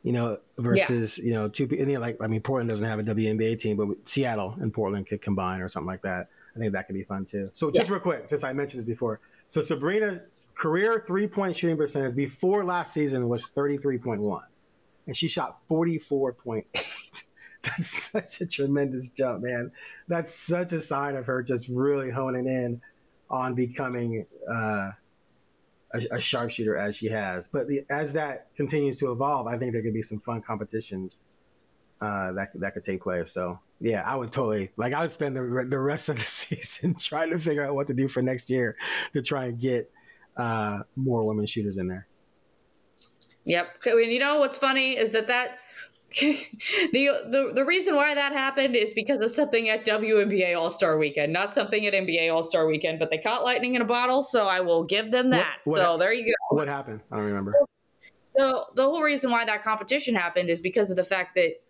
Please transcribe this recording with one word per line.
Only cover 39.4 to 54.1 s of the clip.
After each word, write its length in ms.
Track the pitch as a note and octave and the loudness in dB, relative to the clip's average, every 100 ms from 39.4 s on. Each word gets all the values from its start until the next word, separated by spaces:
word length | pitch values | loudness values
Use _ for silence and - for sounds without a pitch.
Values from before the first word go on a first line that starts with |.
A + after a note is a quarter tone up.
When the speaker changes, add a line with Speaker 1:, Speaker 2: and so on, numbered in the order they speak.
| B2+ | -4
Speaker 1:
and 120 | A#2+ | -2
get, 320 | C3 A#2+ - _ _ _ _ - | 0 0 -2 _ _ _ _ -4
uh, 440 | A#2+ A2+ G#2 G2+ - - | -2 0 0 -4 -6 -4
more 260 | C3 A#2 A2 | 0 2 2
women 200 | G#2+ G#2 | 0 0
shooters 320 | A2+ G#2 G2 | -2 -2 -2
in 100 | F#2 | -4
there. 200 | F2+ - _ _ _ _ _ _ _ _ _ _ _ _ _ - | -6 -12 _ _ _ _ _ _ _ _ _ _ _ _ _ 0
Speaker 2:
Yep. 380 | E3+ F3 - B3 | 0 0 -2 4
C-, 60 | |
I 20 | |
mean, 180 | A3+ A#3 | 4 4
you 80 | A#3+ | 4
know 200 | C#4 D4+ | 4 4
what's 180 | C4+ C#4 | 2 2
funny 400 | C4+ C4+ C4 B3 | 2 4 2 2
is 160 | A3+ | 2
that 140 | A3 A3 | 2 2
that 320 | B3 B3 - - - - _ _ - | 0 0 -8 -20 -18 -18 _ _ 0
<laughs> 760 | C#4+ C#4 - - - G#4 F4+ | 2 0 -4 -10 -2 0 2
The, 180 | B3 C#4 - A#3 | 4 2 2 0
the, 220 | C4+ C4+ B3 | 0 2 0
the 100 | C4+ | 2
reason 300 | F4+ F4+ D4 | 2 4 4
why 180 | D4 | 4
that 200 | C#4+ C#4 | 2 0
happened 420 | C#4+ C4+ C#4 C4+ A#3+ | 0 0 2 2 4
is 180 | G#3+ | 2
because 260 | A3+ G#3+ C4 | 0 0 2
of 120 | A3+ | 2
something 380 | C4+ D4 A#3 A3+ | 2 2 2 2
at 140 | A3 A3 | 0 2
W 340 | G#3 A3 G#3+ | 0 4 4
N 100 | G3+ | 6
B 140 | G3 | 4
A 100 | F3+ | 2
All-Star 440 | F3 E3+ F3+ F3+ D#3 | 2 0 2 4 4
Weekend, 360 | D3+ C#3+ D3 | 2 2 2
not 180 | E3+ G3+ | 2 2
something 340 | C#4+ G3+ G#3+ G#3 | 0 2 2 4
at 80 | |
N 120 | G3 F#3 | 2 2
B 140 | E3 | 2
A 100 | E3 | 4
All-Star 380 | D#3+ E3 F3 D#3+ | 2 2 4 4
Weekend, 320 | D#3 D#3+ D#3+ | 4 0 0
but 100 | D#3 | 0
they 80 | D#3 | 0
caught 260 | G#3+ A#3 | 0 0
lightning 320 | A#3+ B3 B3 B3 | 2 0 2 0
in 60 | |
a 40 | A3 | 2
bottle, 360 | A#3+ B3 | 2 4